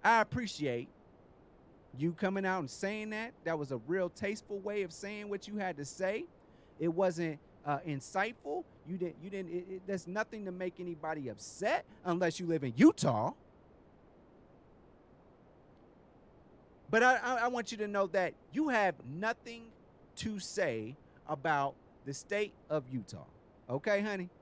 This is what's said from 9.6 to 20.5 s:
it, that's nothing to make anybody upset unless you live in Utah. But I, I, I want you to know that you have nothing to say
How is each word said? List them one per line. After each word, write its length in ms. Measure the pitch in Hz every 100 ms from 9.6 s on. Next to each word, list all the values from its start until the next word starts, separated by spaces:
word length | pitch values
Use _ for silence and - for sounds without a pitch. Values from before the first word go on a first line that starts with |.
| 180
it, 120 | 190 185
that's 180 | 196 175
nothing 400 | 202 220 220 196
to 60 |
make 280 | 180 180 -
anybody 500 | 180 165 156 156 127
upset 560 | 101 - - 208 302 - -
unless 360 | 180 175 175 -
you 60 | 175
live 180 | 160
in 100 | 131 117
Utah. 580 | 294 - 151 110 127 - - - - - - - - - - - - - - - - - - - - - - - - - - - - - - - - - - - -
But 100 | 220
I, 140 | 254 254
I, 200 | 247 254
I 40 | 240
want 240 | 247 220
you 60 | 220
to 80 | 214
know 180 | 202 196
that 280 | 190 175 - -
you 180 | 202 311
have 240 | 240 196 143 120 151
nothing 540 | 214 233 240 233 226 - - - - -
to 200 | 226 208
say 560 | -